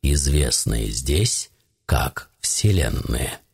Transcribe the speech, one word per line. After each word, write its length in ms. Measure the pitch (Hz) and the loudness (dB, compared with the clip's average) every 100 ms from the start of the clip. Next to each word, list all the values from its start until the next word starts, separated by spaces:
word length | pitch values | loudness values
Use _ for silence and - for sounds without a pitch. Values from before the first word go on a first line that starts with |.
известные 920 | 69 71 69 71 65 - - 55 53 | 2 2 2 2 2 0 0 -2 -2
здесь 580 | 53 64 78 110 - - _ _ _ - | -4 0 2 2 -2 -8 _ _ _ -2
как 440 | 69 65 - - _ | 0 0 -6 -14 _
вселенные. 1000 | - - 107 95 64 - - 60 65 - _ | -6 0 2 4 2 -2 -2 -4 -4 -8 _